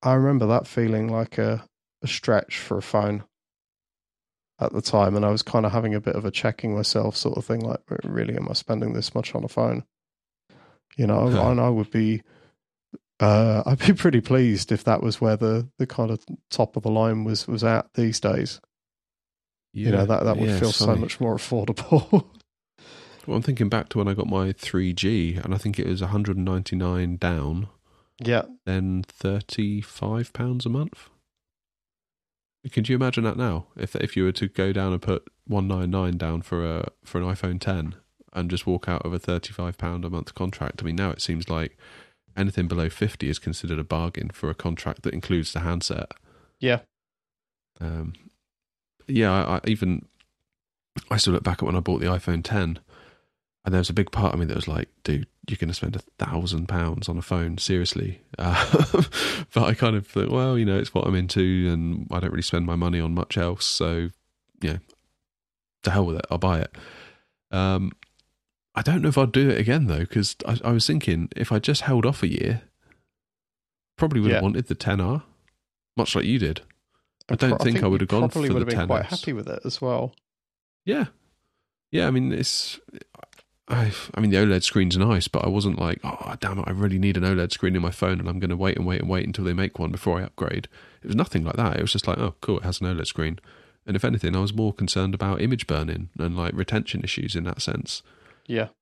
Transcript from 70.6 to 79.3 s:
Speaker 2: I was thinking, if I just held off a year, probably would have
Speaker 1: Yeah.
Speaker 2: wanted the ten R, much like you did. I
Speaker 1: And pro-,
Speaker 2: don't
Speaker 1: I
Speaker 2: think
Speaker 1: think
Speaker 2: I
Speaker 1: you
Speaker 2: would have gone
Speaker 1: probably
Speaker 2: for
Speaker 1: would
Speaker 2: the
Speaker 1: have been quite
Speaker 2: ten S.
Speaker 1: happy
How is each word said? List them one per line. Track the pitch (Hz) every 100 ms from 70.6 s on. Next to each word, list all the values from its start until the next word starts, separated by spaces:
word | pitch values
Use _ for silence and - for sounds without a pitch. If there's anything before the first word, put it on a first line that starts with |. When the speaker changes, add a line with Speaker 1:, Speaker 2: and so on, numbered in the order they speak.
Speaker 2:
I | -
was | 117 -
thinking, | 156 - 82 85 -
if | -
I | 107
just | 110 147
held | - 127 120
off | 139
a | 85
year, | - - 113 - _ _ _ _ _ _ _ _ _ _ _ _ _
probably | 160 139
would | 107
have | 113
Speaker 1:
Yeah. |
Speaker 2:
wanted | 95 - 123
the |
ten | 101 - 98
R, | 92 139 - _ _ _ _ _ _ -
much | -
like | 101
you | - 127
did. | 87 80 - _ _ _ _ _ _
I |
Speaker 1:
And | 117
pro-, | 131
Speaker 2:
don't | 120
Speaker 1:
I |
Speaker 2:
think | 123
Speaker 1:
think | 113
Speaker 2:
I | 92
Speaker 1:
you |
Speaker 2:
would | 95
have | 95
gone | 104 120
Speaker 1:
probably | 160 143
Speaker 2:
for |
Speaker 1:
would | 123 120
Speaker 2:
the | 117
Speaker 1:
have |
been | 87
quite | 117
Speaker 2:
ten | -
S. | 180
Speaker 1:
happy | -